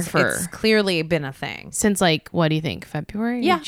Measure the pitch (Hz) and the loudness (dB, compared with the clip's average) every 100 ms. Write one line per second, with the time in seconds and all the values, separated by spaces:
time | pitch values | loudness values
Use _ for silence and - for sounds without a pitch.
0 | 170 160 123 62 175 - 220 214 196 175 | 2 2 2 0 -4 -2 2 4 4 0
1 | 156 165 139 139 139 - - - 214 196 | 0 -2 -2 -8 -10 -10 -10 0 2 4
2 | 185 156 - 175 160 156 156 165 - 151 | 4 2 0 0 2 2 -2 -6 -8 -10
3 | - 202 226 247 269 349 | -8 -6 -4 -2 0 0